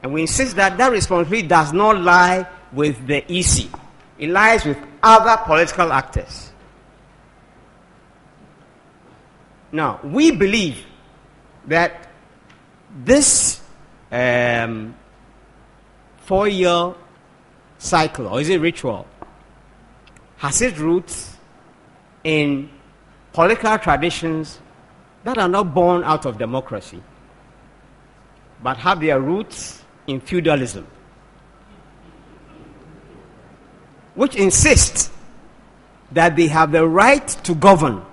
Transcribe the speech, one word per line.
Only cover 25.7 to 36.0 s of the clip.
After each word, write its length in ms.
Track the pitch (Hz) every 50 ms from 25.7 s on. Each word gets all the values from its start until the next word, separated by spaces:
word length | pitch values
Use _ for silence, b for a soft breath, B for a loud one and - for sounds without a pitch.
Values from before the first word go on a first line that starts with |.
born 300 | 135 180 175 175 180 175 170
out 220 | - 196 - -
of 100 | 139 113
democracy, 680 | 104 120 110 123 131 131 - 120 101 - - - 87 90 - - - - - - _ - - - - - - _ _ _ _ _ _ _ _ _ _ _ _ _ _ _ - _ _
but 140 | 117 123 131
have 240 | 117 120 180 196 175
their 200 | 151 156 143 135
roots 640 | 135 143 170 202 214 - - - - - - - - _ _ _ _ -
in 120 | 135 131
feudalism, 640 | - - 180 180 160 160 151 143 127 117 104 98 80 - - - - - - _ - _ - - - _ _ _ - _ - - - - _ - - - - - - - - - - - - - - - - - - - - - - - - - - - - - - - - _ _ - - - - _ _ _ - - _
which 180 | - 254 269 -
insists 800 | 220 196 190 175 - - - 165 - - - - - - - - - - - - - - - - - - - - - - _ _ _